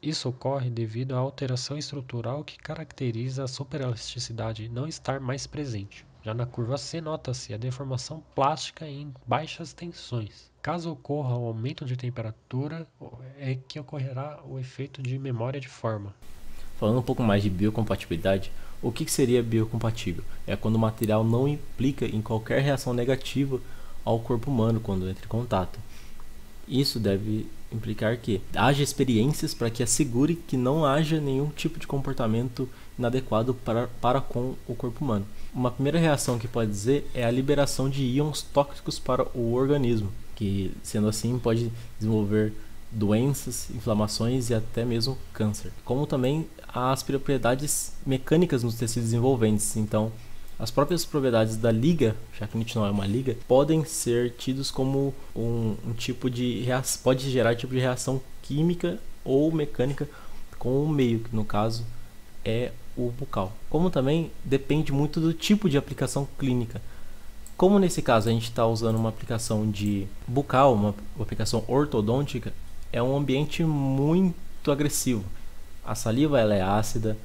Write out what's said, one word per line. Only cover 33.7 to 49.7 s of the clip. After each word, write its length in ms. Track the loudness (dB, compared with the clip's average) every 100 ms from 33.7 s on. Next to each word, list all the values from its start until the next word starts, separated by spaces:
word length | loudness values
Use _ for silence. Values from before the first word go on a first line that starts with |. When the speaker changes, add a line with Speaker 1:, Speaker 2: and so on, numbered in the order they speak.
| 0 0 0
Speaker 2:
para 200 | 2 2
com 340 | 0 -2 -2 -6 -8
o 80 | -4
corpo 280 | -4 -2
humano. 220 | 0 0 -2 -6 -6
Uma 180 | 0 -2
primeira 280 | 0 0 4
reação 400 | 4 4 2 -2
que 80 | -2
pode 220 | 0 0
dizer 380 | 0 2 2 2
é 100 | 0
a 80 | 2
liberação 580 | 2 2 2 2 2 0
de 140 | 0
íons 380 | 0 2 0 -2
tóxicos 580 | 0 2 2 -2 -6 -4
para 260 | 0 0 0 0
o 160 | 0
organismo, 580 | 2 4 4 4 2 0 -6 -8 -4
que, 360 | -2 0 -2 -4
sendo 240 | -4 0 2
assim, 300 | 2 -2 0
pode 320 | 2 2 0 -6 -10 -4
desenvolver 560 | 0 2 4 2 2 -2 -8 -10 -8
doenças, 800 | -2 2 4 4 0 -4 -6 -6
inflamações 760 | -4 0 2 0 0 0 2 2
e 40 |
até 320 | 0 0 -2 0
mesmo 320 | 2 0 -2 -8
câncer. 380 | -2 0 0 -6 -10
Como 240 | -2 -2 0
também 400 | 2 2 2 -2 -10 -8
as 360 | -2 0 0
propriedades 920 | 0 -2 0 2 4 2 0 -2 -4 -6 -2
mecânicas 580 | -2 4 4 6 2
nos 120 | 0 -2
tecidos 380 | -2 0 2
envolventes. 640 | 4 4 4 4 4 2